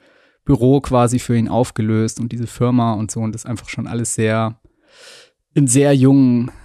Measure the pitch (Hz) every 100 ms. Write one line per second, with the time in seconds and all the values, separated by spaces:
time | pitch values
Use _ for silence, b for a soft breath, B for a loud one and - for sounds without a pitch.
0 | b b b b - 131 123 139 - 127
1 | 120 123 - 117 110 117 127 - 110 110
2 | 110 - 120 120 113 - 123 123 117 104
3 | 107 113 113 110 - 117 - - - 120
4 | 113 - 110 110 113 113 _ B B B
5 | B B B B _ - 139 131 143 139
6 | 131 139 127 120 127 B